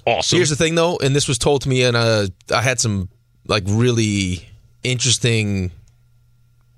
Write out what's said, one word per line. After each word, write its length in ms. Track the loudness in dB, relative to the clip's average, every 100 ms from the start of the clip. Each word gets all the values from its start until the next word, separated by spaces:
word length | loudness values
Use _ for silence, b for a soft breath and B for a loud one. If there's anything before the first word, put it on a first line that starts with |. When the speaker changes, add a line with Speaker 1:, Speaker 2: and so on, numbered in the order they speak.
| -2
Speaker 1:
awesome. 300 | -2 0 0
Speaker 2:
Here's 120 | 0
the 60 | 0
thing, 180 | 0
though, 220 | 2 0 0
and 160 | 0 0
this 120 | 0
was 80 | 0
told 240 | 0 0
to 60 | 0
me, 140 | 0
and, 120 | 2 2
uh, 300 | 2 2 0 -6 -4
I 60 | -2
had 160 | 0 0
some, 280 | -2 -2 -6 -10 _ _ -4
like, 180 | -2 0
really 800 | 0 2 2 0 0 -2 -4 -8 -20 -20 _
interesting. 880 | -4 -2 0 0 0 0 0 -2 -4 -8 -20 _ _ _ _ _ _ _ _